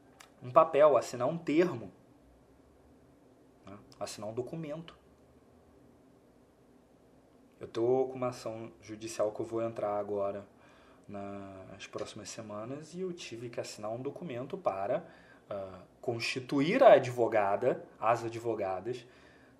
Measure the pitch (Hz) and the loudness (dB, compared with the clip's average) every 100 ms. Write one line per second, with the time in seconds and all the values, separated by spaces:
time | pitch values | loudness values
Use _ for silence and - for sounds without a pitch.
0 | - - - - 123 143 165 135 151 120 | -20 -20 -20 -16 4 6 6 8 8 8
1 | - 123 131 170 - 151 175 131 98 - | 2 -2 -2 -2 0 2 2 0 -10 -18
2 | - - - - - - - - - - | -20 -20 -20 -20 -20 -20 -20 -20 -20 -20
3 | - - - - - - 95 104 - - | -20 -20 -20 -20 -20 -20 -20 -20 -20 -10
4 | 101 - 107 113 123 165 156 156 170 - | -8 -6 -8 -6 -6 -6 -6 -8 -12 -18
5 | - - - - - - - - - - | -20 -20 -20 -20 -20 -20 -20 -20 -20 -20
6 | - - - - - _ - - _ - | -20 -20 -20 -20 -20 _ -20 -20 _ -20
7 | - - - - - - - 113 120 131 | -20 -20 -20 -20 -20 -20 -10 -2 2 2
8 | 127 131 123 123 113 110 113 - 104 107 | 2 -2 -6 -6 -10 -10 -12 -16 -16 -12
9 | 113 - 107 107 113 113 117 113 104 104 | -12 -2 -2 -2 -6 -4 -4 -4 -4 -4
10 | 101 101 98 101 101 - - - - - | -2 -2 -2 -4 -12 -20 -20 -20 -20 -20
11 | - 101 101 101 98 95 95 95 - 104 | -14 -12 -10 -12 -14 -16 -16 -16 -12 -8
12 | 101 107 101 - 107 104 110 143 156 175 | -8 -10 -14 -14 -12 -10 -8 -10 -12 -8
13 | 185 170 - 117 123 123 117 - 107 117 | -8 -8 -12 -12 -10 -8 -8 -8 -8 -6
14 | 135 139 175 120 - 180 120 95 101 151 | -8 -8 -8 -8 -8 -4 -4 -2 -2 -2
15 | - - - - - 101 95 92 - _ | -4 -20 -20 -20 -10 -10 -8 -14 -20 _
16 | - 117 - 131 127 143 151 254 240 143 | -6 -4 -4 -6 -2 0 2 8 12 12
17 | 123 120 110 110 98 104 123 165 - - | 8 2 2 4 2 2 2 0 -6 -4
18 | 110 120 117 113 117 104 95 92 104 127 | 2 2 0 -6 -4 -2 -2 -4 -6 -8
19 | - - - - - - | -10 -20 -20 -20 -20 -20